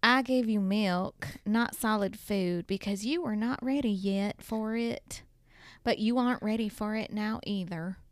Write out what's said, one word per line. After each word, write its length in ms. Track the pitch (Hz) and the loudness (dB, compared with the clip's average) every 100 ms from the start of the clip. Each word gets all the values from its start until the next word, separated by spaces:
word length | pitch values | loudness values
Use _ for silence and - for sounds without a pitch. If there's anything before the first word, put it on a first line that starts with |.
I 200 | 226 254 | 6 4
gave 260 | 247 254 226 | 4 2 4
you 120 | 214 | 2
milk, 760 | 190 208 208 180 190 - 147 - | 2 2 2 2 -2 -6 -12 -8
not 300 | - 220 233 | 0 2 2
solid 440 | - 226 214 196 - | 0 0 2 0 -4
food, 480 | - 202 180 175 165 | -4 0 2 0 -2
because 380 | 196 - 202 | -4 -2 -2
you 180 | 214 320 | -2 -2
were 140 | 320 214 | -2 -2
not 260 | 226 254 | -2 -2
ready 280 | 247 277 247 | 0 0 2
yet 520 | 196 196 196 202 - | 0 0 0 -2 -4
for 320 | - 220 220 | -6 -4 -2
it. 480 | 226 233 - - - - _ _ - - - | -2 -2 -4 -8 -16 -16 _ _ -20 -20 -6
But 140 | - - | 0 2
you 180 | 214 240 | 2 4
aren't 240 | 247 247 | 2 2
ready 260 | 214 220 214 | 0 0 -2
for 260 | - 208 | -4 -4
it 180 | 214 - | -4 -4
now 280 | 214 214 220 | -4 -4 -4
either. 540 | - 202 175 165 170 190 - | -4 -4 -4 -6 -6 -8 -14